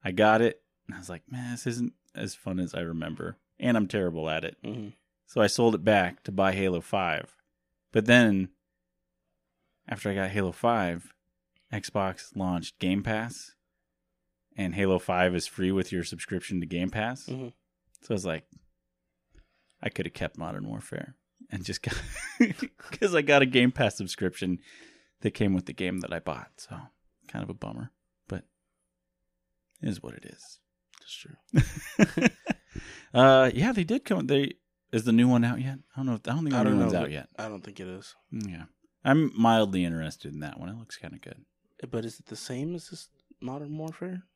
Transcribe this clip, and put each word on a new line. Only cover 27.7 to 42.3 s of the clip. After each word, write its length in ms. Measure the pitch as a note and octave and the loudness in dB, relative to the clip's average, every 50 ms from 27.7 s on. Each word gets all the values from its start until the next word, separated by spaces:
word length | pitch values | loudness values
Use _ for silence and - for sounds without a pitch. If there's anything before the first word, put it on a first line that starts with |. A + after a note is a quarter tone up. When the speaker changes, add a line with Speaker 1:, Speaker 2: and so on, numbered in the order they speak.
| - - A#2 A#2+ _ _ _ _ _ _ _ | -10 -10 -12 -12 _ _ _ _ _ _ _
Speaker 1:
but 180 | - G2 F2+ - _ _ _ _ _ _ _ _ _ _ _ _ _ _ _ _ _ _ _ _ _ _ _ _ _ _ _ | -10 -10 -10 -10 _ _ _ _ _ _ _ _ _ _ _ _ _ _ _ _ _ _ _ _ _ _ _ _ _ _ _
it 80 | D#3+ - | -6 -6
is 120 | F#2+ - - | -6 -6 -10
what 100 | B1 A#1 | -14 -16
it 120 | - - | -16 -18
is. 340 | - - _ - - - _ _ _ _ _ _ _ _ - | -20 -20 _ -20 -20 -20 _ _ _ _ _ _ _ _ -20
Speaker 2:
That's 160 | - - - - - - - _ _ _ - B2 - - - - - - - - G#3+ - - | -18 -18 -16 -16 -16 -20 -20 _ _ _ 2 2 4 2 -2 -12 -14 -6 4 4 4 4 4
true. 100 | - C4 - - | 2 2 2 0
Speaker 1:
<laughs> 40 | _ _ F4 - _ _ _ - - - - - - - _ - | _ _ -8 -8 _ _ _ -16 -14 -14 -14 -20 -20 -18 _ 6
Uh, 360 | A#2+ C3 C3+ C3+ C3 C3 B2+ - | 8 8 10 10 8 6 6 4
yeah, 180 | A#2 F3 B3 | 2 0 2
they 120 | B3+ G#3 F3 | 2 0 0
did 180 | D#3+ A3+ C4 _ | 0 0 -2 _
come. 240 | - F#3+ F#3 C#3+ | 0 -2 -2 2
They, 260 | C3 C#3+ C#3 C#3 - - _ _ _ _ _ _ _ | 2 2 2 2 0 -6 _ _ _ _ _ _ _
is 120 | - A2+ A2 | -2 0 4
the 60 | B2 A2+ | 6 6
new 160 | A#2 A#2+ B2+ | 8 8 8
one 140 | B2 A#2+ A#2 | 6 4 4
out 160 | A#2+ B2 - | 2 0 -2
yet? 160 | B2+ C3+ C3+ C3+ - _ _ | -4 -6 -6 -10 -16 _ _
I 40 | C3 | -6
don't 60 | C3+ | -4
know. 60 | C3 A#2+ | -4 -4
If, 120 | G#2 - | -4 -4
I 40 | - | -4
don't 80 | B2 D#3+ D#3+ | -2 -2 0
think 80 | D3 | 0
the 60 | C3+ | 2
Speaker 2:
I 60 | A#2+ A2 | 2 4
Speaker 1:
new 60 | G#2+ | 4
Speaker 2:
don't 80 | G#2 G2 | 4 4
Speaker 1:
one's 140 | F#2 F2+ F#2 | 4 2 2
Speaker 2:
know 60 | F2 | 0
Speaker 1:
out 60 | D#2 | -2
Speaker 2:
if 60 | C#2 | -2
it, 20 | D2+ | -6
Speaker 1:
yet. 160 | D2 C2+ _ _ | -10 -10 _ _
Speaker 2:
I 100 | - G#2+ | -10 -10
don't 160 | A2 G#2 G2 - | -10 -10 -12 -14
think 160 | G#2 G2 - | -16 -14 -14
it 80 | F#2+ | -12
is. 260 | F#2 F#2 F#2+ G2 - - _ _ _ | -12 -12 -14 -16 -20 -20 _ _ _
Speaker 1:
Yeah. 320 | - A2+ G#2 G2 E2+ E2 E2 - _ _ _ _ _ _ _ | -10 -8 -8 -8 -10 -12 -14 -18 _ _ _ _ _ _ _
I'm 280 | C3 C#3 D#3 D#3 B2 - G#2 | 4 4 4 4 2 4 4
mildly 460 | A#2 A#2 A2+ A2+ G#2+ G2 F#2+ F#2 F2+ | 6 6 8 6 4 4 2 0 0
interested 480 | E2+ E2 E2 D#2+ D#2 - _ - D2 D2+ | 0 -2 -4 -6 -6 -8 _ -14 -14 -12
in 80 | D2+ | -10
that 180 | D2+ C#2+ - D#2 | -10 -10 -12 -12
one. 80 | E2 F2+ | -12 -12
It 80 | G#2+ | -12
looks 200 | A#2 A2+ _ - | -14 -14 _ -16
kinda 200 | - - D#2+ E2+ F2+ | -16 -14 -16 -16 -16
good. 260 | - F2+ - - A2 _ _ _ _ _ _ - - B2 | -18 -18 -20 -20 -20 _ _ _ _ _ _ -18 -12 -8
Speaker 2:
But 140 | A#2+ A2+ A2 | -6 -6 -6
is 140 | A2+ - - | -6 -12 -14
it 60 | - | -18
the 100 | - | -16